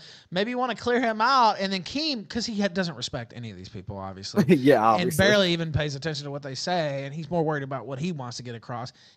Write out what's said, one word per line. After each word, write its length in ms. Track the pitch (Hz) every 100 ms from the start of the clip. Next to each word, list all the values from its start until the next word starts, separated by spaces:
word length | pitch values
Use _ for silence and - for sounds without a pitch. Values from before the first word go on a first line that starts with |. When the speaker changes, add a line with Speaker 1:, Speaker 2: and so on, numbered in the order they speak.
| - - _
Speaker 1:
maybe 180 | 170 214
you 80 | 247
wanna 160 | 254 220
clear 240 | 247 247
him 220 | 247 214
out." 360 | 233 269 233 190
And 120 | 190
then 120 | 196
Keem, 440 | 165 269 311 262 165
'cause 180 | 240 220
he 140 | 208
ha-, 100 | 202
doesn't 260 | 180 175 123
respect 380 | 123 135 117 107
any 160 | 117
of 60 | 92
these 120 | 92
people, 280 | 98 90 101
obviously, 460 | 95 95 95 - 160
Speaker 2:
<laughs> 100 | 160
Yeah, 220 | 131 123
Speaker 1:
and 80 | 110
Speaker 2:
obviously. 380 | 107 - 156 190
Speaker 1:
barely 260 | 208 185
even 180 | 170 165
pays 220 | 156 151
attention 300 | 139 151 147
to 80 | 143
what 100 | 143
they 140 | 135 131
say, 480 | - 180 151 139 139
and 80 |
he's 160 | 147 160
more 140 | 175
worried 180 | 156 151
about 240 | 135 135 113
what 140 | 131
he 120 | 175
wants 260 | 160 123 113
to 60 |
get 120 | 123 117
across. 380 | - 120 123 - -